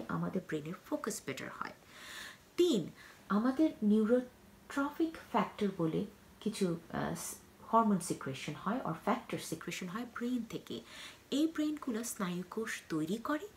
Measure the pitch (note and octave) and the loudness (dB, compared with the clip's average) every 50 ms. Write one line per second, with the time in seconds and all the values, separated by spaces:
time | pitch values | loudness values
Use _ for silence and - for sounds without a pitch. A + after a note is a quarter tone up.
0 | - - E3+ E3 E3+ F3 - F#3 - - D#3+ D3+ D3 D#3+ F#3 - - - D4+ D4+ | -6 -4 -2 -2 -2 -2 -2 -4 -4 -4 -6 -6 -4 -6 -10 -10 -6 -4 -4 -2
1 | - A3+ G3+ - - C#3+ B2+ - - - - - - - - - - - - - | -2 -4 -6 -6 -6 -6 -6 -6 -6 -8 -6 -6 -8 -8 -8 -14 -20 -20 -20 -18
2 | - - - - - - - - - - - - F4 F4 C4 F#3+ D3 - - - | -16 -14 -12 -12 -12 -14 -16 -18 -20 -4 2 4 4 6 6 4 2 -2 -8 -14
3 | - - - - - - G3 G#3+ A#3 C4 C4 - D#4 D#4 - - G#3+ G#3 G#3 A3 | -18 -20 -20 -10 -4 0 2 4 4 4 4 4 4 4 4 4 6 6 8 8
4 | A3 G#3+ B3 B3+ B3 - - - - - - - - - - C#4 C#4 C#4+ - - | 8 8 6 6 4 2 -8 -20 -20 -20 -20 -20 -12 -6 -2 -2 0 0 0 0
5 | E4 D#4+ - - - - - G#3 F#3+ - - - G#3 G3 F#3 - E3 D#3+ D#3 E3+ | 0 0 -2 -6 -6 -2 0 0 0 0 -2 0 0 0 2 2 0 2 2 0
6 | G3+ G3+ - - - - - - - G#3 G#3 - G3+ F3 E3 E3+ - - - - | -2 -2 -6 -16 -20 -20 -12 -6 -4 -4 0 0 0 0 0 -2 -6 -6 -4 -4
7 | C#3+ D3+ E3+ E3 - - - - - - - - - - - A3+ A#3 G#3 G3+ F3 | -2 -2 -4 -4 -6 -8 -10 -12 -14 -20 -20 -16 -2 4 6 6 6 6 4 4
8 | E3 - D#3+ - - C#3 C3+ - - - D3 - - G3 A#3 C4+ - E3 E3 - | 2 0 -4 -2 -4 -6 -6 -6 -6 -8 -8 -4 -4 -2 -2 -2 -2 -4 -4 -2
9 | - G3+ B3 A#3+ - - F3 E3 - - E3 E3 - F3+ F3 - F#3+ F3 E3+ A#3 | 0 0 0 0 -2 -6 -6 -6 -4 -6 -6 -6 -6 -8 -8 -6 -6 -6 -6 -6
10 | B3 B3 - - A#3+ B3 B3+ A#3+ A3 - - - - - A#3 A#3 - - - - | -8 -8 -6 -4 -2 -2 -2 -2 -4 -4 -8 -8 -8 -8 -10 -10 -10 -12 -16 -14
11 | - - - - - - C4 C#4+ D#4+ D#4+ - D#4 D4+ D4+ D4+ D4 - C#4 A3 G#3+ | -14 -16 -16 -14 -6 -2 2 4 4 2 2 0 0 0 -2 -2 -2 -2 -2 -2
12 | A#3 - - - G3 F3 F3 F3+ F3+ - - A3 A3+ A3 - - - - E3 D#3 | -2 -4 -4 -2 -2 0 0 -2 -4 -4 -4 -4 -4 -4 -4 -6 -4 -2 -2 0
13 | D#3 E3 G#3 A#3 - - D4 D4+ G4+ G#4 - | 0 0 -2 -2 0 0 -2 -2 -2 -6 -14